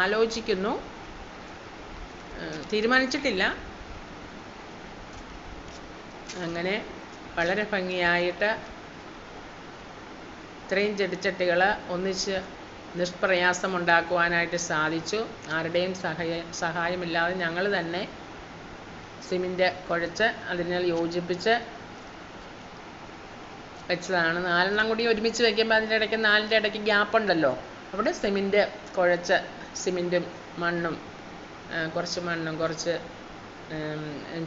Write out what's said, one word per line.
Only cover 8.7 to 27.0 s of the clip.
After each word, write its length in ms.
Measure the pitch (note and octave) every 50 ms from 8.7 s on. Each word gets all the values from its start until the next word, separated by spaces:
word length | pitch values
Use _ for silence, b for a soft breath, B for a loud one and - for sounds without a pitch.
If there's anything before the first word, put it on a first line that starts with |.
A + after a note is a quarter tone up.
| - - - - - - - - - - - - - - - - - - - - - - - - - - - - - - - - - - - - - - -
ഇത്രയും 300 | - F#3+ G3 G#3 G#3+ G#3 G3
ചെടിച്ചട്ടികൾ 600 | G3 F3 F3+ F3+ - G3 F#3 - F3+ F3+ E3+ F3+ F#3 G3+ G#3+ - - - F3+
ഒന്നിച്ച് 400 | F3 F#3+ F#3+ F#3 F#3 - G3+ F#3+ F#3 F#3 - - - - - - - - - - E3+
നിഷ്പ്രയാസം 720 | F3+ F3 F3 - G3+ F#3+ F#3 F3 F3+ F3+ F3+ F3+ - F#3 F#3 F3
ഉണ്ടാക്കുവാനായിട്ട് 800 | F3 E3+ E3+ E3+ E3 E3+ F3+ E3+ E3+ F3 F3 E3+ E3+ E3 F3 E3+ - -
സാധിച്ചു. 500 | E3 D3+ D#3 D#3 E3 E3 D#3+ - G3+ A3 A#3 - - - - D3+ D#3
ആരുടെയും 360 | D#3+ D#3+ E3 F3 F3 F3+ F#3 F#3 F#3 -
സഹായ-, 420 | E3+ D#3 E3+ E3+ E3 E3 E3+ E3+ E3+ E3+ -
സഹായമില്ലാതെ 760 | F3+ E3 D#3+ F3 E3+ F3 F3+ F3+ F3 E3 E3 E3+ E3+ F3 F#3 F#3 E3+
ഞങ്ങൾ 220 | E3 E3 F3 F#3+ G#3 G3+ F3+
തന്നെ 240 | E3 E3 E3+ F#3 A3 - - - - - - - - - - - - - - - - - - - - - - - - -
സിമന്റ് 380 | F#3 F3+ F#3 F3+ F#3 F3+ F3+ F3+ F3+ - -
കുഴച്ച് 400 | - F3 E3+ E3+ E3 E3+ - A3 A3+ A3 - - -
അതിനാൽ 320 | F3+ F3 E3+ F3 F3 F3+ F3+ F3
യോജിപ്പിച്ച് 640 | E3 E3+ E3+ E3 E3+ F3+ E3+ F3 F3+ F3 - A3 A#3 A#3 A3+ - - - - - - - - - - - - - - - - - - - - - - - - - - - - - - - - - - - - - - - - - - - - -
വെച്ചതാണ്. 500 | F3+ E3+ - - F#3 F3 E3 E3 E3+ F3 F3+
നാലെണ്ണം 400 | F3+ E3+ F3 F#3 G3 G#3 G#3+ A3 A3
കൂടി 120 | A3 A3 A#3 A#3
ഒരുമിച്ച് 300 | A3+ G#3 A3 A3+ A3+ B3 A#3+
വെക്കുമ്പോൾ 300 | A3+ G#3 A3 A3 A3+ A3 A3
അതിൻ്റെ 180 | A3 G#3+ A3 G#3+
ഇടയ്ക്ക് 200 | A3 G#3 A3+ A3 A3
നാലിൻ്റെ 300 | G#3 G#3 G#3+ G#3+ G#3+ A3+ A3
ഇടയ്ക്ക് 200 | G#3+ G#3 G#3 G#3+ G#3 G#3+
ഗ്യാപ്പ് 280 | G#3 G#3